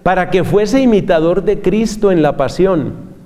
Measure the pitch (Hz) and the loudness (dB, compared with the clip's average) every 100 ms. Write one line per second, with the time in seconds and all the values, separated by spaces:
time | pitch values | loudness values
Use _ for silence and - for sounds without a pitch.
0 | 170 185 180 185 185 202 208 269 254 208 | 0 -2 0 -2 0 0 2 2 2 2
1 | 180 170 160 185 190 202 - 208 220 - | 2 0 2 0 -2 -2 0 0 -2 0
2 | 202 180 147 143 131 - 185 175 117 - | 0 2 0 0 -4 0 0 0 -4 -10
3 | - - | -16 -20